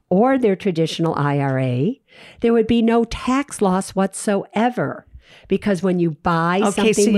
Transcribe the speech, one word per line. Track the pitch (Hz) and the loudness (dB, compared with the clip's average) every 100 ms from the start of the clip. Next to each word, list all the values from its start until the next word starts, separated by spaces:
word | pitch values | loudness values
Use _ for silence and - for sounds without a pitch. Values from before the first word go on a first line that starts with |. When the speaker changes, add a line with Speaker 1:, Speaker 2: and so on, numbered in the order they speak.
| - | -2
Speaker 1:
or | 180 247 269 | 2 2 2
their | 233 185 | 2 0
traditional | 208 165 160 - 165 | -2 -2 -2 0 -2
I | - 143 143 | 0 0 0
R | 139 131 | 0 0
A, | 131 123 160 269 _ - - - | -2 0 -2 -4 _ -20 -20 -4
there | 233 | 0
would | 233 220 | 2 2
be | 233 | 2
no | 226 233 | 2 2
tax | 233 - - 254 285 - | 0 -4 -2 -2 -4 -2
loss | 196 185 - | 0 0 -2
whatsoever. | - 196 - - 202 - - 240 220 139 - - - - - - | -2 -2 -4 -4 -4 -2 -2 -2 -2 -6 -8 -14 -20 -20 -20 -4
Because | 196 208 185 | -2 0 -2
when | 185 180 | 0 0
you | 170 | 0
buy | 151 185 165 165 185 | -2 -2 0 0 0
Speaker 2:
Okay, | 208 202 220 | 0 2 2
Speaker 1:
something | |
Speaker 2:
so | 208 208 | 2 4